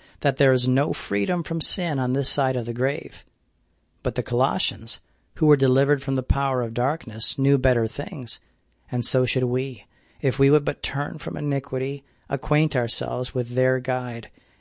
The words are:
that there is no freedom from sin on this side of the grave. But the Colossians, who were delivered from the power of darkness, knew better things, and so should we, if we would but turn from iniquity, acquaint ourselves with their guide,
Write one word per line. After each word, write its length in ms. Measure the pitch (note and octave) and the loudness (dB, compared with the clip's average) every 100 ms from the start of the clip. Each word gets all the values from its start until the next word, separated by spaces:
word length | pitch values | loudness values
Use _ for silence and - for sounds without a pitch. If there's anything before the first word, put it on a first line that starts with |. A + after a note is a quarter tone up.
| - _ | -20 _
that 160 | C#3+ C3 | -2 4
there 160 | C#3 | 4
is 140 | B2+ B2 | 4 4
no 260 | C3 D3+ | 2 0
freedom 500 | E3+ - G3+ G3 F3 | -4 -2 -2 0 -2
from 180 | E3 E3+ | -2 0
sin 380 | - - F3 C#3 | 2 2 0 0
on 140 | B2+ | 0
this 160 | C3 C3+ | 0 0
side 260 | - C3+ B2+ | 2 2 0
of 100 | A#2 | -2
the 80 | |
grave. 520 | A#2 C3 C#3+ - - - _ _ _ _ _ _ _ | -2 -2 -2 -10 -16 -20 _ _ _ _ _ _ _
But 120 | C3 B2 | -6 -4
the 80 | |
Colossians, 800 | A#2+ A#2+ C3+ G3 - - A2+ - _ _ _ - | -2 0 2 0 -4 -6 -8 -8 _ _ _ 0
who 120 | D3+ | 2
were 100 | C#3+ | 4
delivered 460 | C3 B2+ C#3 C#3+ | 4 4 4 0
from 120 | C3+ C3+ | 0 -2
the 80 | |
power 380 | B2+ C#3 C#3 B2+ | 0 0 2 -2
of 140 | A#2 A#2 | -2 -2
darkness, 640 | B2+ D#3+ - G#2+ - - | -2 -2 -8 -6 -4 0
knew 180 | C3+ C#3 | 2 4
better 300 | B2+ A#2+ A2+ | 4 2 2
things, 520 | - C#3+ D3+ A#2+ - _ _ _ _ _ | -2 -8 -8 -10 -12 _ _ _ _ _
and 120 | B2+ | -4
so 220 | A#2 C3 B2+ | 0 2 2
should 200 | B2+ B2 | 0 0
we, 400 | B2+ C3+ B2 - _ _ _ | 0 -2 -8 -18 _ _ _
if 160 | C3+ A#2+ | -2 2
we 140 | C#3 | 4
would 120 | D3 | 4
but 200 | C#3+ D3 | 2 -4
turn 340 | - C#3 C#3+ - | -6 -4 -4 -6
from 180 | - - | -8 -4
iniquity, 680 | D3 C#3 C3+ C3 C3 C#3+ - _ _ | -2 -2 -2 -4 -4 -6 -12 _ _
acquaint 460 | C#3 - D3+ D#3 C3+ | -6 0 2 2 0
ourselves 580 | A#2+ - A#2+ B2 B2 | 0 -2 -4 -4 -2
with 160 | B2+ A#2+ | -4 -2
their 300 | B2 C3 C3 | 2 2 2
guide, 500 | B2+ B2+ B2 A#2 - _ _ _ | 0 -4 -4 -10 -12 _ _ _